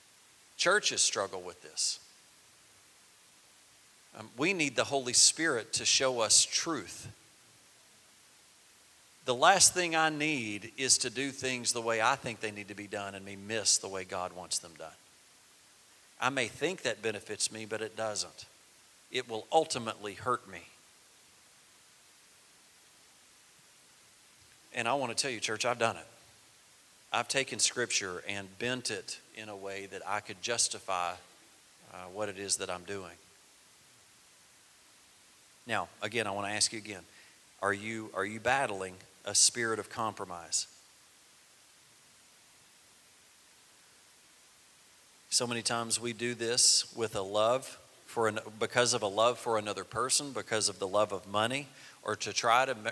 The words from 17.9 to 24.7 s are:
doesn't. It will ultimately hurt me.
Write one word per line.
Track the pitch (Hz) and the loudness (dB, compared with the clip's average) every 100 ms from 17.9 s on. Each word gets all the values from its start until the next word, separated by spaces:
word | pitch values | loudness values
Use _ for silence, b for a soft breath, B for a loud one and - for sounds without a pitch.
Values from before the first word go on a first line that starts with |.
| 104 | -4
doesn't. | 110 104 87 - - - - - - - - | -4 -4 -6 -10 -20 -20 -20 -20 -20 -20 -8
It | 123 120 | -6 -4
will | 113 - | -6 0
ultimately | 165 156 135 113 95 104 | 2 2 -2 -4 -6 -6
hurt | 95 123 120 - | -6 0 0 -2
me. | 87 - - - - - - - - - - - - - - - - - - - - - - - - - - - - - - - - - - - - - - - - - | -14 -16 -20 -20 -20 -20 -20 -20 -20 -20 -20 -20 -20 -20 -20 -20 -20 -20 -20 -20 -20 -20 -20 -20 -20 -20 -20 -20 -20 -20 -20 -20 -20 -20 -20 -20 -20 -20 -20 -20 -20 -12